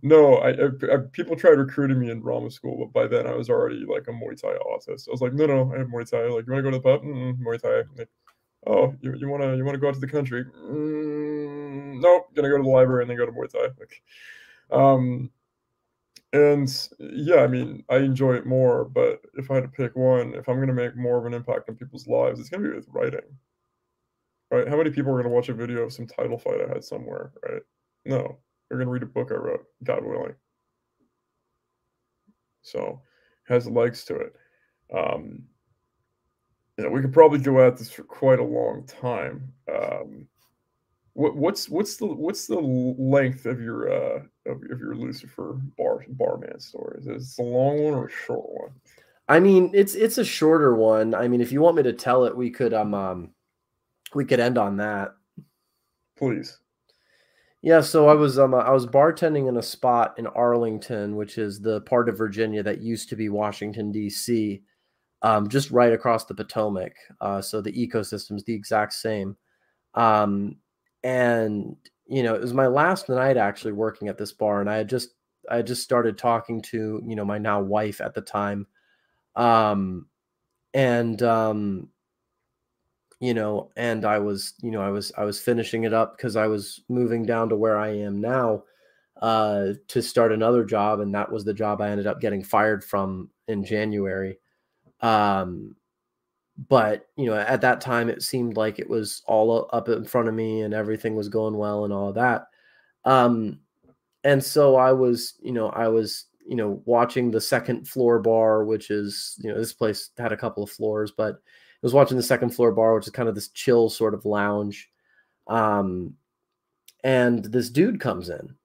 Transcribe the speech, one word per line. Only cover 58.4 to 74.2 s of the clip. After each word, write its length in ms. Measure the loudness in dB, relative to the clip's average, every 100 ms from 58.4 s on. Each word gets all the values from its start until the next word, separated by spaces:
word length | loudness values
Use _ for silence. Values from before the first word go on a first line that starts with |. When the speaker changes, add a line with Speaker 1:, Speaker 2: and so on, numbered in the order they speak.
Speaker 2:
um, 140 | 4 4
I 160 | 4
was 160 | 2 4
bartending 600 | 4 4 4 0 0 0
in 80 | -2
a 40 |
spot 540 | -4 -2 2 2 2 -2
in 100 | -8
Arlington, 880 | 0 2 2 0 -4 -6 -6 -6 -6
which 200 | -8 -6
is 220 | -6 -4
the 220 | -4 -4
part 260 | 0 2 2
of 100 | 0
Virginia 460 | -4 -2 -4 -2
that 180 | -4 -6
used 280 | -6 -8 -8
to 80 | -8
be 100 | -6
Washington, 640 | -4 -4 -6 -10 -6 -6
D 180 | -6 -6
C, 540 | -8 -2 -2 -2 -6 _ _ _ _ _ _
um, 260 | 2 2 2
just 220 | -2 0
right 220 | 4 4
across 320 | 4 2 -2 -2
the 100 | -12
Potomac. 600 | -8 -4 -2 -4 -8 _ -20 -8
Uh, 200 | -6 -4
so 200 | -6 -6
the 100 | -8
ecosystem's 720 | -6 -4 -4 -6 -10 -10 -12 -8
the 80 |
exact 400 | -8 -2 -2 -2
same. 440 | -4 -6 -4 -6 -10 _ _ _ _ _ 0
Um, 640 | 4 4 2 0 -4 -10 _ _ _ _
and, 720 | -4 0 2 2 0 -2 -8 -12 -20 _ _
you 160 | -2
know, 120 | 0 0
it 60 |
was 120 | -2
my 140 | 0 2
last 420 | 4 2 0 -2
night 280 | 0 2 2
actually 360 | 2 -2 -8
working 360 | -4 -4 -4 -10
at 80 |
this 160 | -8